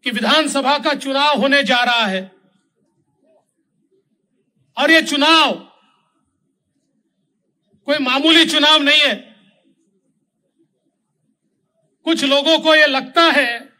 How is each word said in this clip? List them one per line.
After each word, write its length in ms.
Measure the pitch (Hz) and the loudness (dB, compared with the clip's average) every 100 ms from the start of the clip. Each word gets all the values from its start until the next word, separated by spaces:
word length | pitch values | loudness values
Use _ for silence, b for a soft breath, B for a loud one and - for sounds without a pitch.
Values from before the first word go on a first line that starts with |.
कि 60 | 247 | -8
विधानसभा 640 | 214 220 302 302 285 254 285 | -6 -2 -2 -2 -4 -2 -2
का 160 | 311 | -2
चुनाव 440 | 285 269 269 294 277 | -6 -6 -2 -2 0
होने 240 | 269 285 | 0 0
जा 200 | 262 247 | 0 -2
रहा 240 | 240 233 214 | 0 -2 -2
है 160 | 190 190 _ _ _ _ _ _ _ _ _ _ _ _ _ _ _ _ _ _ _ _ _ _ _ _ - | -6 -10 _ _ _ _ _ _ _ _ _ _ _ _ _ _ _ _ _ _ _ _ _ _ _ _ -4
और 140 | 294 | 2
ये 120 | 320 | 2
चुनाव 500 | - - 294 320 277 185 - _ _ _ _ _ _ _ _ _ _ _ _ _ _ _ _ _ _ _ _ _ - | 2 -2 2 2 0 -4 -14 _ _ _ _ _ _ _ _ _ _ _ _ _ _ _ _ _ _ _ _ _ -6
कोई 100 | 302 | -4
मामूली 460 | 262 262 311 320 320 | -2 -2 2 2 2
चुनाव 360 | 302 294 311 | 0 2 2
नहीं 180 | 285 302 | 2 0
है। 140 | 285 208 - _ _ _ _ _ _ 190 _ _ _ _ _ _ _ _ _ _ _ _ _ _ _ _ _ _ _ _ 311 | 0 -4 -12 _ _ _ _ _ _ _ _ _ _ _ _ _ _ _ _ _ _ _ _ _ _ _ _ _ _ _ -6
कुछ 180 | 330 | -2
लोगों 340 | 277 277 294 311 | 0 0 2 0
को 160 | 311 | 4
ये 120 | 311 302 | 4 4
लगता 360 | 262 262 339 | 0 -4 0
है 360 | 330 285 247 233 247 | 2 2 -2 -6 -14